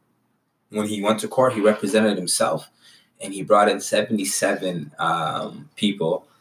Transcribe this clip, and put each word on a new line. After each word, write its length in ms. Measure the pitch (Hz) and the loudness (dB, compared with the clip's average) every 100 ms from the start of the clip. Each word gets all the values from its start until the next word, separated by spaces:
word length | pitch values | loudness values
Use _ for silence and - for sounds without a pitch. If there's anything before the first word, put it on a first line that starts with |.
| _ _ _ _ _ _ _ | _ _ _ _ _ _ _
when 180 | 107 104 | -4 -4
he 140 | 104 | -2
went 180 | 104 107 | 0 0
to 60 | - | -2
court, 260 | - 127 | 2 2
he 80 | 113 | 4
represented 560 | 107 107 98 107 107 92 | 2 2 2 2 2 0
himself, 500 | 87 - - - - _ - - _ - | -2 0 0 -2 -8 _ -20 -20 _ -16
and 120 | 101 | -10
he 80 | 98 | -6
brought 260 | 95 104 104 | 4 6 6
in 100 | 98 | 2
seventy-seven, 1120 | - - - 107 92 - 101 101 92 87 73 - | 0 0 0 -2 -2 -2 -2 -2 -4 -6 -8 -6
um, 720 | 82 80 80 80 80 73 - - | -2 -2 -2 -4 -8 -12 -16 -2
people 520 | 104 - 82 90 _ _ | -2 0 -2 -2 _ _